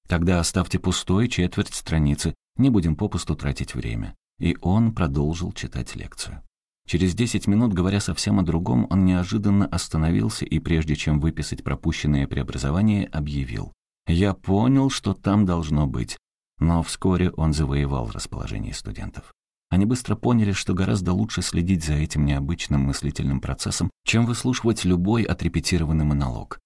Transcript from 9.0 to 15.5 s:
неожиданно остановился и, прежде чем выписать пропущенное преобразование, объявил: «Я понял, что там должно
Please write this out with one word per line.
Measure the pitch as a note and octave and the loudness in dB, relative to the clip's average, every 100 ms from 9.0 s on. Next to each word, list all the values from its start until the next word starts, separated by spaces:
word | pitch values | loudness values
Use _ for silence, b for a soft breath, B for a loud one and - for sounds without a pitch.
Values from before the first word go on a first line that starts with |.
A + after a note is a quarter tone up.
неожиданно | F#2 F2+ F2+ G#2+ G2+ G2+ G2 | 4 4 0 -2 2 2 2
остановился | F2 - D#2+ D#2+ G2 A2 - | -2 -2 0 2 2 0 -4
и, | - D#2 | -4 -2
прежде | - E2 D#2 | 0 0 0
чем | C#2+ D#2+ D2+ | 0 0 2
выписать | D#2+ D2+ D2 - | 0 -2 -6 -6
пропущенное | C#2+ C#2 E2 - D2+ C#2+ C#2 | -6 -4 -2 -2 0 0 0
преобразование, | - - - C#2 E2+ A2 G3+ - | -4 -4 -4 -2 2 2 2 -2
объявил: | D#2 D2 D2 - A1 - - _ _ - | -4 -4 -4 -4 -6 -10 -14 _ _ 0
«Я | E2+ G2+ | 2 2
понял, | F#2 - G2 B2 C3+ C3+ | 0 0 2 4 4 2
что | - G2+ | 0 -2
там | F#2+ G#2 G2+ | -2 2 4
должно | F#2+ | 4